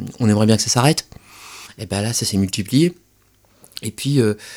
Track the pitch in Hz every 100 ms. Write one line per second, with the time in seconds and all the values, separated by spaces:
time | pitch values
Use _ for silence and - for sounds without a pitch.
0 | 101 - 113 104 110 110 - 123 135 165
1 | - - _ - - - - - 95 98
2 | 107 117 110 98 95 - 95 127 175 -
3 | _ _ _ _ _ _ - - 110 -
4 | 135 143 110 104 -